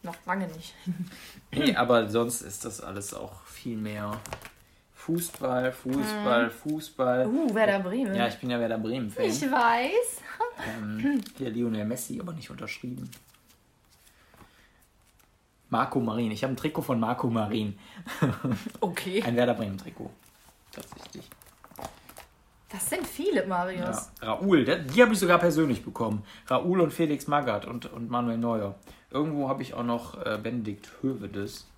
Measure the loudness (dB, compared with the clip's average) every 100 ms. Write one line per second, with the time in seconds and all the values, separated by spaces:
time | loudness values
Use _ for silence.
0 | -10 -12 -4 -2 -2 -8 -16 -12 -6 -6
1 | -6 -10 -18 -20 -8 0 2 4 6 6
2 | 6 2 2 -2 -8 -10 -10 -10 -8 -8
3 | -8 -10 -10 -14 -18 -12 -8 -6 -4 -4
4 | -6 -6 -8 -12 -14 -20 -20 _ _ -16
5 | -4 -2 -2 -4 -2 0 0 -2 -4 -2
6 | 0 -2 2 4 2 -2 -6 -4 -6 -2
7 | 2 4 2 2 2 4 4 4 0 -2
8 | 0 2 0 0 -4 0 0 0 -2 -2
9 | -4 0 0 2 2 4 4 4 2 2
10 | 0 -6 -14 -4 -4 -4 -8 -6 -6 -2
11 | 2 2 -2 -6 -4 -2 0 0 -2 -4
12 | -6 -8 -8 -10 -10 -12 -10 -8 -8 -8
13 | -10 -14 _ _ _ _ _ _ _ _
14 | -20 _ _ -20 -20 _ _ _ _ _
15 | _ _ _ _ _ _ _ 0 2 0
16 | 0 0 0 0 -2 -2 -2 -2 0 0
17 | 2 0 0 2 0 0 -2 -6 -14 -18
18 | -12 0 0 0 -2 -2 -4 -4 -2 -2
19 | -2 -2 0 2 4 2 -2 -6 -10 -12
20 | -14 -14 -20 _ -20 _ _ -16 -16 -16
21 | -16 -16 -18 -20 -20 _ -20 -14 -14 -16
22 | -20 -20 -20 _ _ _ _ -6 -4 -2
23 | -4 -2 0 2 2 0 0 -2 -4 -4
24 | -8 -10 -4 0 6 8 8 2 2 8
25 | 8 8 6 8 6 6 4 2 -2 -2
26 | -2 -2 -6 -16 0 2 4 4 4 4
27 | 0 0 2 2 2 -2 -2 -8 -8 -8
28 | -2 0 0 0 0 0 -2 -6 -16 -20
29 | _ -2 0 0 -2 -2 -4 -4 -2 -2
30 | -4 -8 -4 -2 -2 -4 -4 -8 -12 -4
31 | -4 -4 -6 -6 -6 -8 -18